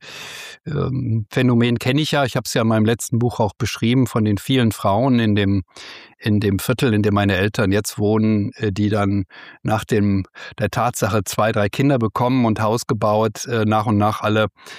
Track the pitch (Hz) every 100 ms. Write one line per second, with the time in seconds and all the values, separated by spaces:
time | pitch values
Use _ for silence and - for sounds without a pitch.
0 | - - - - - - - 147 135 127
1 | 120 110 107 135 123 117 120 120 127 139
2 | 156 147 135 131 - 139 117 110 107 117
3 | - 117 120 - 107 - 113 - 117 131
4 | 123 120 107 101 - 131 113 - 104 101
5 | 135 120 113 104 98 98 - - - -
6 | - _ 113 104 104 98 - 113 131 104
7 | 104 101 101 92 104 117 101 101 - -
8 | 104 110 110 107 101 - 107 95 104 104
9 | 101 101 98 - - - - 107 - 113
10 | 101 98 92 - - - 107 - 117 -
11 | 107 107 95 - 110 110 104 - 139 135
12 | 110 - 123 131 117 107 110 120 - 113
13 | 107 107 110 - - 120 107 107 110 104
14 | 104 - 107 107 107 _ -